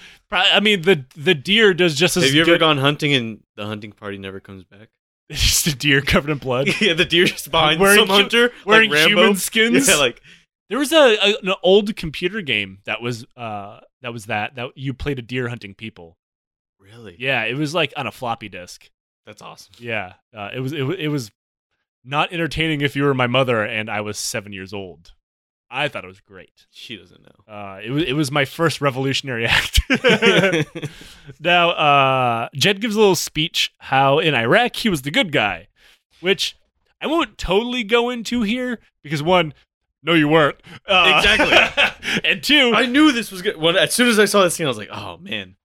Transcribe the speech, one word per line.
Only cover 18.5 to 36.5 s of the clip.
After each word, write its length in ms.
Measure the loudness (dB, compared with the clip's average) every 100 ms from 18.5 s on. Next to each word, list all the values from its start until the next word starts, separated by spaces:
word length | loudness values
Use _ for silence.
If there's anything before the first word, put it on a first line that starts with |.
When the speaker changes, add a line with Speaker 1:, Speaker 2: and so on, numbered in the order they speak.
| -16 -18 -20 _ _ _ _ -20
Speaker 2:
That's 160 | -20
awesome. 320 | -20 -20 -20 _
Speaker 1:
Yeah, 340 | -8 -8 -8 -16 _ -14
uh, 140 | -10
it 60 | -8
was, 140 | -6
it 100 | -4
wa-, 80 | -4 -4
it 100 | -4
was 240 | -4 -6 _ _ _ _ _ _ _ -8
not 280 | -4 -4
entertaining 480 | -4 -6 -4 -4 -2
if 140 | -2 0
you 60 |
were 100 | 0
my 140 | 0 0
mother 360 | 2 2 0
and 260 | -2 -4 -6
I 120 | -6
was 180 | -6 -8
seven 320 | -8 -8 -10
years 220 | -14 -12
old. 400 | -12 -12 -16 -20 _ _ _ _ _ _
I 160 | -6 -6
thought 160 | -6
it 40 | -14
was 120 | -20
great. 480 | _ -20 -20 _ _
Speaker 2:
She 280 | -20 -16 -16
doesn't 240 | -18 _
know. 280 | _ _ _
Speaker 1:
Uh, 280 | -16 -16 -14
it 60 | -6
wa-, 80 | -4
it 160 | -2
was 160 | -2 -2
my 140 | -2 -2
first 340 | 0 -2 0
revolutionary 640 | -2 -2 -4 -4 -6 -4 0
<laughs> 20 |
act. 320 | 0 2 -2 0
<laughs> 0 |
Speaker 2:
<laughs> 1500 | 0 2 4 4 4 2 0 -4 -8 -14 -16 -20 -20 -20 -6
Speaker 1:
Now, 300 | 0 2 2
uh, 800 | 2 4 4 4 2 0 -2 -6
Jed 280 | -2 -2 0
gives 140 | -2 2
a 40 |
little 160 | 4 2
speech 580 | -2 -4 -4 -4 -6 -8
how 400 | -2 2 4 4
in 160 | 2 0
Iraq 400 | 2 2 2 -2
he 140 | -4
was 120 | -2
the 80 | -2
good 200 | -2 0
guy, 380 | 0 -2 -4 -14 _ _ _ _ _
which 380 | -4 -2 -4